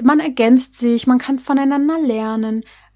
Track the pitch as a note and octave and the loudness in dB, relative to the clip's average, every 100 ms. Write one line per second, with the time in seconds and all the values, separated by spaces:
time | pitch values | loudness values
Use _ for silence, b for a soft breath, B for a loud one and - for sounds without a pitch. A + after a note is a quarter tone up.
0 | A#3+ D4 D#4 B3+ A3+ B3+ - - A#3+ A#3 | 2 2 0 0 4 4 2 -4 -2 0
1 | - B3+ - C4+ - C#4 C#4 C#4+ C#4+ E4 | 2 0 0 -6 -2 -2 0 0 0 0
2 | C#4+ A3 A3 A3 A3 A3 - b b | -2 -2 -4 -4 -4 -6 -8 b b